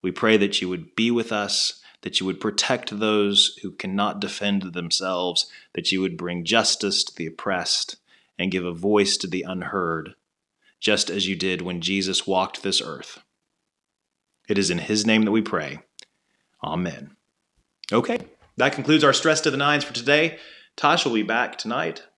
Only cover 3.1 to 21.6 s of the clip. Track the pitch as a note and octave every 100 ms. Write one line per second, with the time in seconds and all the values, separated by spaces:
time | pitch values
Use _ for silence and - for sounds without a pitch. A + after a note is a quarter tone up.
3.1 | G#2+ G2+ G2+ - - F#2+ - F#2+ G2 G#2
4.1 | G2+ G2 - G#2 G2+ F#2 F2 E2+ - F#2
5.1 | F2+ F2+ E2+ - - - - F2 F#2+ F#2+
6.1 | E2 F2 F2 E2+ A#2 - - G2+ F#2+ -
7.1 | - D#2+ - - F#2 E2+ - - - _
8.1 | _ _ - F#2 F#2 F2+ E2+ G2 G#2 G2
9.1 | - F#2 F#2 E2 F#2 F2 G2 E2+ E2 D#2
10.1 | - _ _ _ _ _ _ - G2+ -
11.1 | G2 F#2 F2+ F#2 F2 F2 F2 E2 G2 F#2+
12.1 | F2+ - F#2+ F#2 - G2 F#2 E2 D2 -
13.1 | - _ _ _ _ _ _ _ _ _
14.1 | _ _ _ - G2+ F2+ F2 - G#2+ G#2+
15.1 | A2 G#2+ A2 G#2 E2+ D2 D2 _ - -
16.1 | _ _ _ _ _ - E2 F2+ - -
17.1 | _ _ _ _ _ _ _ - A#2 -
18.1 | A#3 - _ _ - C3 C#3 C3 D#3 D3
19.1 | C3 E3 D3 D3+ C3+ C#3+ D3 D3 A#2+ A#2+
20.1 | D3 E3 E3 - - _ - D3 D#3+ C3+
21.1 | A2+ G#2 A2+ A#2 -